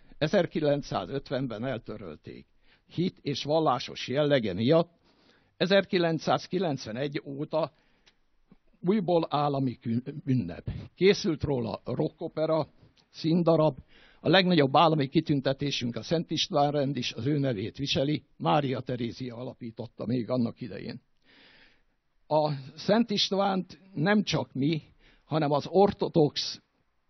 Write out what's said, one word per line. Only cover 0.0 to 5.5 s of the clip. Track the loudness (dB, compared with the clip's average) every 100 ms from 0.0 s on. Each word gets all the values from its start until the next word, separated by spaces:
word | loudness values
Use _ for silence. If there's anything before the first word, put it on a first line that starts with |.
| -14 -4
ezerkilencszázötvenben | 0 2 2 0 0 0 -2 -6 -4 -8 -6 -6 -4 -6 -6
eltörölték. | -8 -10 -14 -12 -16 -16 -18 -20 _ _ _ _
Hit | -4 -4 -4
és | -6 -6
vallásos | 0 2 2 0 -4 -12 -4
jellege | 0 2 2 2
miatt | 0 4 4 4 _ _ _ _ _ _